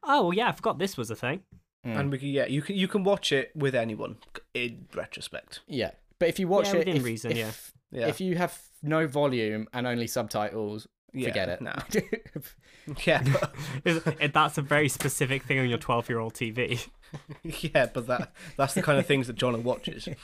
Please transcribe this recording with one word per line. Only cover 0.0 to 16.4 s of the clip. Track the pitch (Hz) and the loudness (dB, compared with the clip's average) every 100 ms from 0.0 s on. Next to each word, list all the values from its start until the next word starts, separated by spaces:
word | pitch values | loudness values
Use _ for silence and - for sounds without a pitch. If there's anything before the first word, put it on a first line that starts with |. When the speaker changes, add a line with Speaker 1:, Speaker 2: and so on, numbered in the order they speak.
Speaker 1:
"Oh, | 330 285 185 | 4 4 4
well, | |
yeah, | 180 233 | 4 2
I | |
forgot | 156 226 151 | 0 -2 0
this | 190 - | -2 -2
was | 113 | -6
a | 110 | -2
thing." | 123 165 - - _ _ | -4 -4 -8 -20 _ _
Speaker 2:
Mm. | 123 113 | -6 -2
Speaker 3:
And | 139 | 0
we | 139 | -2
can, | 139 | -2
yeah, | 139 127 | 0 2
you | 135 | 0
can, | 147 202 | -2 0
you | 185 | 2
can | 214 | 2
watch | 185 196 - | 2 2 2
it | 143 127 156 | 2 0 -2
with | 139 | 0
anyone | 127 113 110 - 107 - - - | 2 0 -2 -6 -8 -16 -20 -10
in | 123 120 117 - | -6 -6 -6 -12
retrospect. | - 80 - - 80 - - _ | -8 -8 -10 -10 -12 -14 -20 _
Speaker 2:
Yeah, | 135 101 - _ _ | -4 -4 -6 _ _
but | 170 | 0
if | 165 | 2
you | 185 | 2
watch | 196 202 | 4 4
Speaker 1:
Yeah, | |
Speaker 2:
it, | 190 | 2
Speaker 1:
within | 170 160 | 2 2
Speaker 2:
if, | |
Speaker 1:
reason, | 123 113 117 | 0 -2 -2
Speaker 2:
if, | 113 | -2
Speaker 1:
yeah. | 110 110 - _ _ | -2 -6 -14 _ _
Speaker 3:
Yeah. | - 143 | -2 -2
Speaker 2:
if | - | 0
you | 185 170 | 0 0
have | 180 - - _ | 0 -4 -20 _
no | 147 156 160 | 0 2 2
volume | 135 143 127 110 107 110 | 2 2 2 0 -2 -4
and | 123 | -4
only | 123 120 113 | -2 0 -2
subtitles, | - 113 110 104 110 107 107 - _ _ | -2 -2 -2 -2 -2 -4 -6 -12 _ _
Speaker 3:
Yeah, | 135 123 | -4 -2
Speaker 2:
forget | 104 92 | 0 -2
it. | 87 | -4
Speaker 3:
nah. | - - | -6 -8
Speaker 2:
<laughs> | - 214 - 226 - - - - _ - - 143 | -2 -2 0 -6 -6 -14 -14 -20 _ -20 -12 -4
Speaker 3:
Yeah, | - 147 | 2 4
but | 127 135 - - 147 | 6 2 2 -6 -8
Speaker 1:
<laughs> | 131 | -4
Is, | 180 165 165 151 | 0 2 0 0
it, | 147 | 2
that's | 147 151 - | 4 4 2
a | |
very | 139 147 151 | 2 4 4
specific | - 143 - 131 135 | 2 -2 0 0 0
thing | - 135 | 0 0
on | 127 | 2
your | 117 | 0
twelve-year-old | - 117 113 117 113 | 2 0 2 -4 -4
T | - | -4